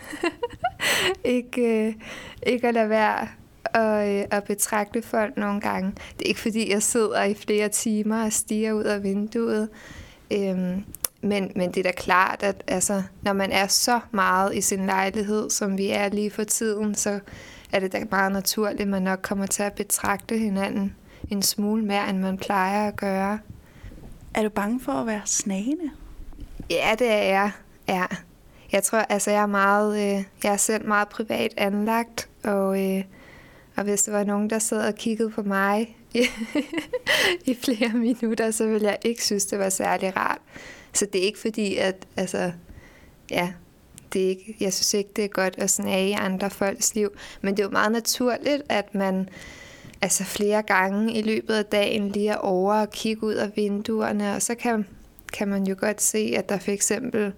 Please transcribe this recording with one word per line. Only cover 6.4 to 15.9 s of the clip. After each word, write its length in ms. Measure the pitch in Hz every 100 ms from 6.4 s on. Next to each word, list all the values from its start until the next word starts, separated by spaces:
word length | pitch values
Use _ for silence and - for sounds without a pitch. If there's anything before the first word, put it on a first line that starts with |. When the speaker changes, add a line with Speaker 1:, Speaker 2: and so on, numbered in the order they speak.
| 233 214 214
Speaker 1:
jeg 120 | 202
sidder 400 | - 240 214 -
i 100 | 202
flere 360 | 208 - 208 208
timer 560 | - 233 214 214 220 220
og 80 |
stirrer 400 | 220 - 214 220
ud 100 | 214
af 200 | 214 208
vinduet. 680 | 202 196 214 233 233 214 220 - - - - - -
Øhm, 520 | 208 196 185 180 185 202 - - _
men, 280 | 202 202 190 -
men 160 | 180
det 60 | 185
er 60 |
da 80 | 185
klart, 520 | - - 180 190 -
at 200 | 202 190 -
altså, 360 | 185 - 196 190 -
når 120 | 208
man 180 | 196 196
er 160 | 190 196
så 320 | - - 240 -
meget 440 | 202 185 185 196 220
i 60 |
sin 240 | - 196 190
lejlighed, 640 | 190 190 214 202 214 -
som 280 | - 202 190
vi 120 |
er 200 | 196